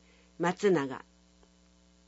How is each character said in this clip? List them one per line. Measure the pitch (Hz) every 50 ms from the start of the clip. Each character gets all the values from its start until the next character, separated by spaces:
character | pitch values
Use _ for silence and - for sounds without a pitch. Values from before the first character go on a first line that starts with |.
| _ - - - - _ _ -
松 | 170 175 180 - 202 202
永。 | 180 143 139 127 131 - - - _ _ _ _ _ _ - _ _ _ _ _ _ _ - _ _ _ _